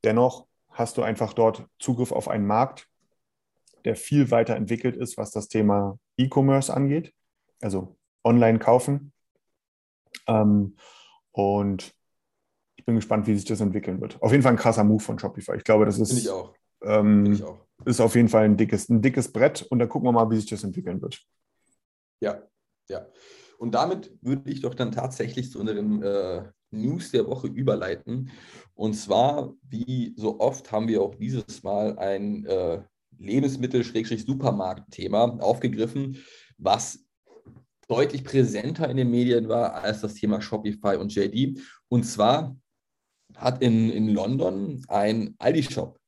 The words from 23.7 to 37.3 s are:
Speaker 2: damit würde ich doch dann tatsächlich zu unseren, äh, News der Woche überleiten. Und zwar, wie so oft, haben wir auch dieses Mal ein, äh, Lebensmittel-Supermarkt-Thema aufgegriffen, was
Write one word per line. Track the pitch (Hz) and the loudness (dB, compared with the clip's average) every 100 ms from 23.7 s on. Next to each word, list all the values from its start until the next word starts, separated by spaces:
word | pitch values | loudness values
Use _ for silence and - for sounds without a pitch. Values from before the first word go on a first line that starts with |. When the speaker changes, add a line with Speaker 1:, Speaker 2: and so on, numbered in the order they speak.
Speaker 2:
damit | 110 165 185 - - | -2 0 -4 -8 -12
würde | 120 139 139 | -4 -4 -4
ich | 135 | -6
doch | 120 123 | -6 -4
dann | 120 | -4
tatsächlich | 110 131 - 110 127 127 | -4 -8 -6 -6 -6 -10
zu | - | -6
unseren, | 107 104 107 104 | -6 -2 -2 -2
äh, | 101 101 92 87 95 _ _ | 0 -2 -2 -6 -10 _ _
News | 107 117 170 - | -6 -4 -4 -2
der | 117 107 | 0 0
Woche | 131 - | -4 -8
überleiten. | 113 131 104 95 90 - 123 131 - - - _ | -4 -2 -2 -4 -8 -8 -8 -8 -14 -20 -20 _
Und | - 107 107 | -8 -6 -6
zwar, | - 101 131 147 - - | 0 2 2 0 -6 -12
wie | - 110 123 127 117 - | -14 -10 -6 -4 -6 -4
so | 107 - | -4 0
oft, | 117 - - | -2 -2 -6
haben | 107 113 | -4 0
wir | 107 | 0
auch | 98 - | 0 -4
dieses | 110 127 - - | -6 -6 -8 -12
Mal | 92 101 104 - | -4 -2 -2 -2
ein, | 98 98 101 104 - | -4 -4 -4 -6 -4
äh, | 95 87 85 - _ _ _ | -2 -2 -4 -10 _ _ _
Lebensmittel-Supermarkt-Thema | 98 120 139 135 123 127 120 113 113 113 110 135 135 101 92 92 - - 90 101 120 113 | -4 0 0 -2 -2 -2 -2 -4 -4 -6 -4 -2 0 -2 -4 -8 -14 -12 -4 0 0 0
aufgegriffen, | 98 127 127 107 117 139 135 135 - - _ _ | 0 0 -2 -2 -4 -4 -6 -10 -16 -20 _ _
was | 92 110 - - _ _ _ | -2 0 -2 -14 _ _ _